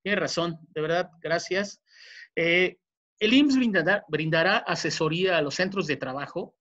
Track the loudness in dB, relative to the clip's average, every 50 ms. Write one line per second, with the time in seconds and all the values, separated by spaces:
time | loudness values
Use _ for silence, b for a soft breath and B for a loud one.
0 | -4 -2 -2 -2 -2 -2 -2 -2 -2 -4 -4 -8 -12 -10 -6 -4 -2 0 0 0
1 | -2 -4 _ _ -6 -2 -2 -2 -2 -2 -2 -2 -2 -4 -8 _ _ B B B
2 | B B B B B B B -2 0 2 4 4 2 2 -2 _ _ _ _ _
3 | _ _ _ -2 0 4 6 6 6 6 4 2 2 2 2 2 2 2 0 0
4 | -2 -2 -4 -2 0 0 2 2 2 4 2 0 0 -2 -4 -2 -2 -4 -2 0
5 | 0 0 0 0 0 2 2 2 0 0 -2 -2 -4 -2 -2 -4 -2 -2 -2 -4
6 | -4 -8 -8 -8 -8 -8 -8 -10 -10 -10 _ _